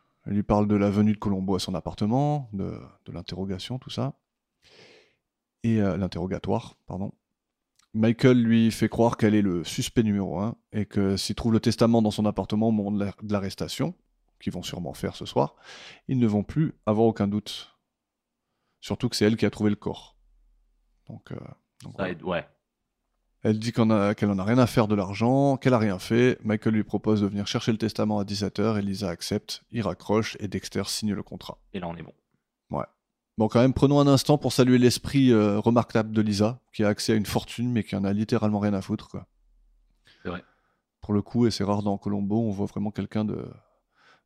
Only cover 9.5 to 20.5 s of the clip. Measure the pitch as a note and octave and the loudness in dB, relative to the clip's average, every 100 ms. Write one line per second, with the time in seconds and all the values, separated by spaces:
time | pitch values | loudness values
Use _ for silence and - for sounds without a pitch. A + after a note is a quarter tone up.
9.5 | F2 D#2+ - B2 - A2 G2+ F#2 D#2 G#2 | 0 -4 -6 -4 0 0 0 -2 -4 -4
10.5 | A2+ _ G#2+ G2+ G#2 G2 G2 - G#2 A#2 | -6 _ -6 -4 0 0 0 -4 -4 0
11.5 | A2 A#2+ G#2+ A#2 A#2 G#2+ G#2 G#2 G2 F#2+ | 2 2 2 4 4 2 0 -2 -2 -4
12.5 | G#2+ A2+ G#2+ G2+ G#2 G2+ - G#2+ G#2 G2 | 0 0 0 -2 -2 -4 -6 -4 -4 -4
13.5 | - F2+ - C#3+ F3+ _ _ _ _ - | -6 -8 -4 -6 -6 _ _ _ _ -10
14.5 | F#2 F2 - D#2+ C#2 F#2+ - E2+ - C#3+ | -8 -8 -8 -10 -8 -8 -8 -6 -2 -2
15.5 | _ - - - - - C3 A#2 G#2 G2+ | _ -20 -20 -20 -16 -4 0 2 2 -2
16.5 | D3 D#3+ - - G#2+ A2+ A2 G2+ G#2 - | -2 -2 -2 -2 2 2 2 -2 -2 -6
17.5 | - - _ _ _ _ _ _ _ _ | -14 -16 _ _ _ _ _ _ _ _
18.5 | _ _ _ - G#2 A#2+ - G#2+ A2+ G#2 | _ _ _ -8 -4 -4 2 2 2 0
19.5 | - G#2+ G#2 - - - _ _ _ _ | 0 -2 0 -6 -10 -14 _ _ _ _